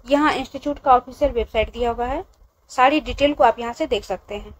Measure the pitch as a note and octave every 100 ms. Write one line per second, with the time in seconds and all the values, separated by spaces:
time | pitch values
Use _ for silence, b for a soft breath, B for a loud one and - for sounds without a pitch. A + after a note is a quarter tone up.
0 | A#3+ C#4+ D4+ B3+ C4 C4+ D4 C#4+ C#4+ B3
1 | B3+ B3 C#4+ A#3 A3 A3+ G#3+ A#3 A#3+ A#3
2 | A#3+ C4+ G4 _ - _ _ - C4 D4+
3 | A#3+ A#3+ C#4+ D4 A#3+ A3+ A#3 A#3+ D#4+ G#3
4 | - F#3 - G#3 G#3